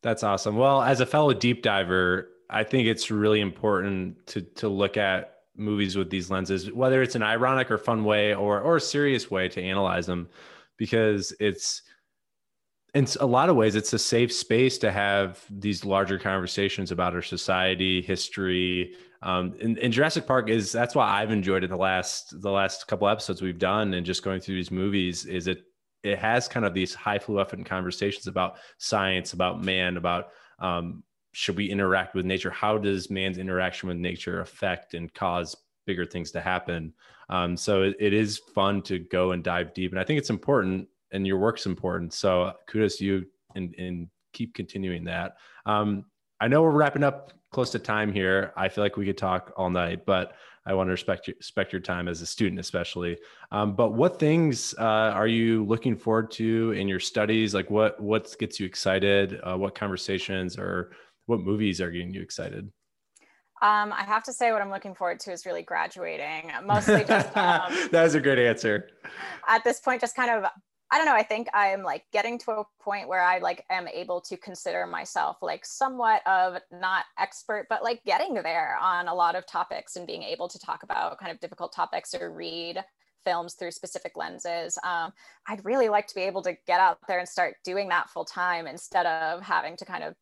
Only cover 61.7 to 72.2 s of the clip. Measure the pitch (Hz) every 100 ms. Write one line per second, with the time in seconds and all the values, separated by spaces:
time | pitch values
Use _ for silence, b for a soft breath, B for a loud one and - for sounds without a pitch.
61.7 | 90 90 87 87 92 92 - 90 - -
62.7 | _ _ _ _ _ b b b - 208
63.7 | 208 208 - 202 214 226 247 240 220 202
64.7 | 196 196 185 180 175 - 175 185 170 165
65.7 | 160 165 185 170 156 143 160 165 131 196
66.7 | 208 208 214 - 214 - 214 180 170 180
67.7 | 339 170 170 165 151 139 131 120 113 117
68.7 | 104 - _ B B B B - 226 240
69.7 | - - 254 240 - 240 226 190 - _
70.7 | _ _ 294 311 240 220 220 220 208 202
71.7 | 196 185 156 _ 208